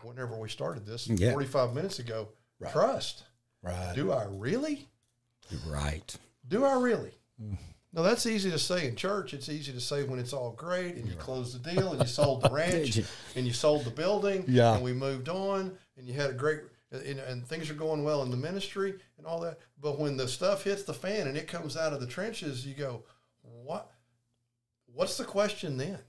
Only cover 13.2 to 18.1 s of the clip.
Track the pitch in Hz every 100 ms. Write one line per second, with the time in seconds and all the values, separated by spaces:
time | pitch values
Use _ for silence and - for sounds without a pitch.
13.2 | - 131 123 120 151 151 123 147 175 208
14.2 | 202 190 135 123 117 110 123 127 135 131
15.2 | 127 190 196 196 190 185 _ - 127 135
16.2 | 143 123 147 151 - _ _ 131 139 135
17.2 | 131 123 120 165 156 151 160 151 147